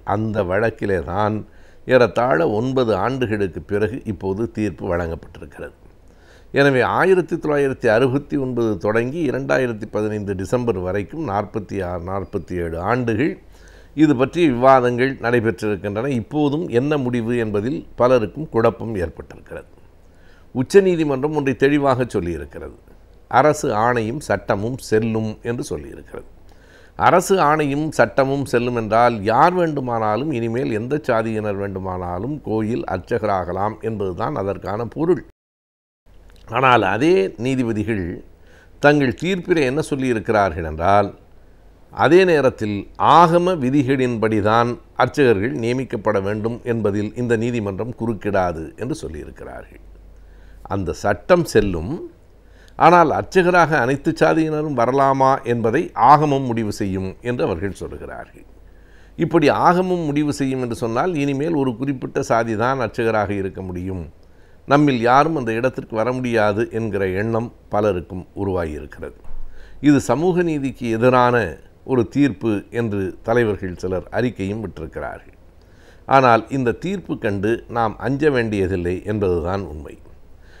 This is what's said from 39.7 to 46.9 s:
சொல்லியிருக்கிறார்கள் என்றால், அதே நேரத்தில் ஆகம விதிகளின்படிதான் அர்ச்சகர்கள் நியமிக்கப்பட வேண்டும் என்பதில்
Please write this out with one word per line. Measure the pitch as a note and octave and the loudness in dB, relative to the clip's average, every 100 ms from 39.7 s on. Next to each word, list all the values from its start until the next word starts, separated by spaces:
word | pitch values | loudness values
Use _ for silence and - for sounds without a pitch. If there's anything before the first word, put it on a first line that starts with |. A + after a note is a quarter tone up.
| C#3+ D3 | -2 -4
சொல்லியிருக்கிறார்கள் | C#3 C3 A2+ G2 G#2+ F#2+ D#2+ D#2+ | -2 -2 -2 0 2 2 0 -6
என்றால், | D#2 F2 G2+ G2+ - - - - - - - - | -2 2 4 2 -4 -20 -20 -20 -20 -20 -20 -14
அதே | - A#2+ F3 | 0 6 6
நேரத்தில் | F#3+ D#3 C3 - G#2+ G2+ - - | 6 4 2 0 -4 -6 -8 0
ஆகம | G#2 D3+ E3+ F3 F3 F3+ | 4 6 6 4 2 0
விதிகளின்படிதான் | B2+ D3 B2 C3+ B2+ A#2 A2 A2 G2+ A2+ A#2+ A#2 - - | 0 2 2 2 0 0 0 2 4 4 2 -2 -8 -2
அர்ச்சகர்கள் | B2 - C3 G2+ A2+ D3 | 0 4 4 4 0 -2
நியமிக்கப்பட | A2+ B2+ B2+ A2+ G#2 G#2 | -2 -2 -4 -4 -2 0
வேண்டும் | G2 G#2+ A2 A#2+ | -2 -4 -4 -6
என்பதில் | A#2+ A#2 G#2+ | -4 -2 0